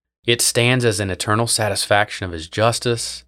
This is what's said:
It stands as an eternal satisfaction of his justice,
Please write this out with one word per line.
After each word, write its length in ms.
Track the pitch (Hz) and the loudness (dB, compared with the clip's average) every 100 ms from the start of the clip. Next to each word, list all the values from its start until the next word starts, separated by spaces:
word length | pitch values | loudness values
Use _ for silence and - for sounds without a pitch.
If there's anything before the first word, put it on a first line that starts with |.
| _ _ | _ _
It 160 | - 117 | 0 2
stands 440 | - 123 120 127 | 2 2 2 4
as 160 | 120 98 | 2 0
an 100 | 98 | -2
eternal 380 | 90 - 107 117 | -4 0 0 0
satisfaction 760 | - 107 95 - 101 104 - | 0 -2 -2 2 2 2 -4
of 60 | 95 | -8
his 160 | 85 82 | -8 -6
justice, 760 | - 113 117 123 117 - - | 0 0 0 -2 -4 -6 -10